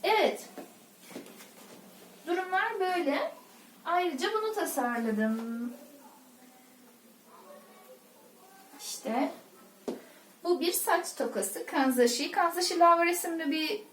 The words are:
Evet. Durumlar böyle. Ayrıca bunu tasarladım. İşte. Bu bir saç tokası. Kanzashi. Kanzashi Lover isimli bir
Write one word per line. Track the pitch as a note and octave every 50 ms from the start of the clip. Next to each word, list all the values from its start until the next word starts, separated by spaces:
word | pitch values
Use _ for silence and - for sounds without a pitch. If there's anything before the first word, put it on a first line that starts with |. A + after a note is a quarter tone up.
| -
Evet. | F4+ G#4+ A4 F4 - G#3 - - - - - - - - - - - - - - - - C#3+ - - - - - - - - - - - - - - - - - - - - -
Durumlar | E4 F4 F4+ F#4 F#4 F#4+ F#4+ G#4 A4+ A4+ G4
böyle. | F#4 F#4 F4+ F4 D4+ C#4 C#4 - - - - - - - - - - - - - -
Ayrıca | E4 F4 F4+ F4+ F4 C#4+ B3+ - G#4 A4
bunu | G#4+ A4 A4 -
tasarladım. | - E4 C#4 - C#4+ B3 A#3+ A#3+ A#3 A3+ A3 G#3+ G#3 A3 A3 A3 A3+ A3+ A#3 A#3 A#3 A#3+ A#3+ A#3+ - - - - - - A3 - - - - - - - - - - - - - - - - - - - - - - - - - - - C#5+ D5 D5 - - - - - B4+ B4+ - - - - - - - - - - - - - - - - -
İşte. | - - - - - G#3+ A3 B3+ D4 - - - - - - - - - - - - - - - - - - - - - - - -
Bu | F4 F4 -
bir | D#4+ F4
saç | F4 - - - E4+ F4 - - -
tokası. | - C4 A#3 - G#3+ F#3+ - - E4 D#4+
Kanzashi. | - - D4+ C4 C4 B3+ B3 B3 A#3+ A#3+ - D4 F4
Kanzashi | - G4+ F4+ E4+ E4+ F4 F4+ - F4 E4+
Lover | E4+ E4+ E4+ E4+ E4+
isimli | E4+ F4 F4 - F4 E4 E4 D#4+ C#4+
bir | D4+ D#4 D#4 D#4 G#4+ G#4 - -